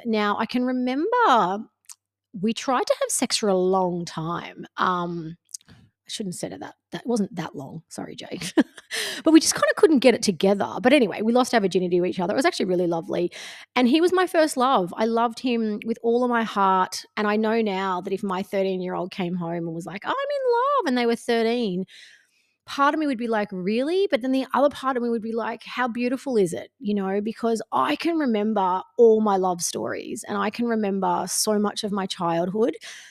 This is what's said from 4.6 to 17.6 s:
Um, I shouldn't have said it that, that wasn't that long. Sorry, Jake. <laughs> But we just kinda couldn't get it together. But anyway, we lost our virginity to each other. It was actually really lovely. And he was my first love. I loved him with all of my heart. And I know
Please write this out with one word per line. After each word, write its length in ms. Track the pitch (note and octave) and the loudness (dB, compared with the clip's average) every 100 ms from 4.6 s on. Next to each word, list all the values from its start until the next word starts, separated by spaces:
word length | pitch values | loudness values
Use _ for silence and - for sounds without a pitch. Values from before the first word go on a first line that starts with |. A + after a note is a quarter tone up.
| - - | -12 -2
Um, 600 | F#3+ F3+ F3 E3+ D#3+ E3+ _ - _ | 0 0 -2 -6 -10 -14 _ -20 _
I 40 | - _ _ - | -20 _ _ -14
shouldn't 260 | - G#3 | -8 -8
have 60 | E3 | -8
said 120 | F#3 | -10
it 80 | F#3+ | -10
that, 140 | - - _ | -14 -16 _
that 160 | E3+ C#4 | -10 -4
wasn't 280 | A#3 G3 E3+ | -2 -2 -4
that 180 | - - | -10 -10
long. 280 | C3+ E3 - | -14 -14 -16
Sorry, 260 | - - | -14 -12
Jake. 380 | - - - F3 - | -12 -12 -10 -4 0
<laughs> 40 | - - - - - - | 0 -2 -10 -6 -6 -2
But 80 | - | 6
we 80 | D#4 | 6
just 140 | - | 6
kinda 180 | - D5 C#5+ | 0 0 4
couldn't 240 | F#4 D4+ | 6 6
get 140 | B3+ | 6
it 80 | A3+ | 4
together. 460 | - F3 F#3+ G3+ B2 - | 2 2 2 2 0 0
But 100 | G3 | 4
anyway, 300 | D4 G#3+ D3+ | 6 4 0
we 100 | G#3+ | 2
lost 220 | A#3+ B3 | 2 4
our 60 | A#3+ | 2
virginity 380 | G3 F#3 F3+ F3 | 2 0 2 2
to 60 | |
each 140 | F3+ E3+ | 2 -2
other. 160 | F3 | -2
It 20 | G#3+ | 0
was 80 | |
actually 220 | D4+ - F#3+ | 0 0 0
really 200 | F3+ F3 | 0 0
lovely. 420 | E3+ D#3+ - F3 - - - - - | -2 -2 -2 -2 -4 -18 -18 -6 0
And 100 | B3 | 4
he 140 | D4+ | 4
was 120 | F4 | 4
my 140 | F#4 F4+ | 2 2
first 300 | F4 D#4 C4+ | 2 2 2
love. 360 | B3+ C4 F3 - | 2 2 0 -2
I 80 | |
loved 340 | A3+ A3+ A#3+ A3+ | -2 0 0 -2
him 420 | C4 A#3 A3 G#3 A3 | -2 0 -2 -4 -6
with 100 | A3+ | -4
all 220 | - A#3 | 0 0
of 60 | B3 | 2
my 120 | A#3 | 0
heart. 600 | A3 - G3 F#3+ F#3 - - - | -2 2 2 4 2 -4 -10 -4
And 100 | G#3 | 0
I 100 | G#3+ | 0
know 260 | A3 A3+ | 0 0